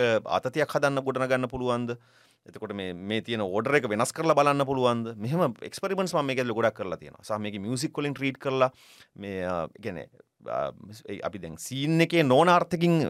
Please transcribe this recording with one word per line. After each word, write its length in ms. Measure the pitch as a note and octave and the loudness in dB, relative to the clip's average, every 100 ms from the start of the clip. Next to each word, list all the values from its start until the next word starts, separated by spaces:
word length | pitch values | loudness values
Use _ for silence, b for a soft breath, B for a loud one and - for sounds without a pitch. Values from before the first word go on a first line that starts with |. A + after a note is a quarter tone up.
| A#2+ A2 | 2 2
ආතතියක් 460 | - F#2 C3 B2+ D3 | 2 -2 0 -2 -2
හදන්න 320 | D3+ C#3+ C#3 | 0 0 0
ගොඩනගන්න 480 | C3 B2+ B2+ B2+ B2+ | -2 -2 0 0 -2
පුළුවන්ද? 460 | B2+ B2 A#2+ A#2+ A#2+ b b b b | -4 -2 -2 -4 -8 b b b b
එතකොට 300 | - F2 G#2+ | -20 -12 -8
මේ, 180 | G2+ F#2 | -6 -6
මේ 300 | F2 G2 A2 | -6 -4 -4
තියෙන 200 | G2+ A#2 | -2 -4
ඕඩර් 320 | G2 G2 A#2 | -2 -2 2
එක 140 | D3 A#2+ | 2 2
වෙනස් 240 | G#2 B2+ | 0 0
කරලා 220 | - D#3+ D3 | 0 2 4
බලන්න 260 | C#3+ C#3 | 4 4
පුළුවන්ද? 460 | C3+ C3+ B2 A#2 A2+ | 0 2 2 2 -4
මෙහෙම 400 | A2+ A2 E3 D#3+ A2+ | -6 -4 0 0 -2
එක්ස්පෙරිමන්ට්ස් 520 | - - G3 F#3 F#3+ | -12 -8 -4 -2 -2
මම 140 | E3+ C#3 | -2 -2
මේක 120 | C3 | -2
ඇතුළේ 140 | B2 | -2
ගොඩක් 220 | A2 A2+ G#2 | 2 2 0
කරලා 220 | F#2+ E2 | -6 -8
තියෙනවා. 240 | D2 C#2+ | -10 -14
සහ 160 | - G#2+ | -6 -6
මේකේ 180 | G#2 G#2 | -4 -6
මියුසික් 380 | G2 B2+ D3+ - | -6 -4 -6 -4
වලින් 180 | C#3+ | -4
ට්‍රීට් 240 | C3 C3+ C3 | -4 -4 -4
කරලා 300 | C#3+ C3 B2+ - b b b | -2 2 2 0 b b b
මේ, 280 | - G2+ F#2+ | -14 -8 -4
අ, 140 | F2+ F2 | -2 -2
ඒ 180 | D#2+ - | -4 -8
කියන්නේ, 240 | G#2 F2 - _ _ _ | -10 -10 -12 _ _ _
අ, 160 | A1+ A#1 C#2 B1 F#2+ A2 | -8 -4 -4 -6 -16 -16
ඒ 140 | - G2+ | -12 -8
අපි 180 | C#2+ G2+ | -8 -8
දැන් 160 | E2+ D#2+ | -12 -12
සීන් 440 | - C3 C#3+ E3 | -10 -4 0 4
එකේ 200 | E3 E3+ | 4 4
නෝන 280 | C#3+ C3 E3+ | 6 6 8
අර්ථකින් 480 | F3 - F3 E3+ E3 B2 | 6 4 2 4 4 2